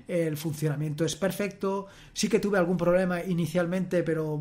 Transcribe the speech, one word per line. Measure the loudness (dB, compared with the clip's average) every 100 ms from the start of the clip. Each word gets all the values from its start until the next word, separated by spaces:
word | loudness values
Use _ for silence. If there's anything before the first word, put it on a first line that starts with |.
| -4
el | 0 0 -2
funcionamiento | -4 -2 -2 0 -2 -2
es | -2 0
perfecto. | -2 -2 -4 -2 -4 -4 -8 -16 -12
Sí | -4 2
que | 2
tuve | 2 2
algún | 2 2
problema | 4 4 2 -2
inicialmente, | -2 0 0 0 0 -2 0 0
pero, | 0 0 -2 -4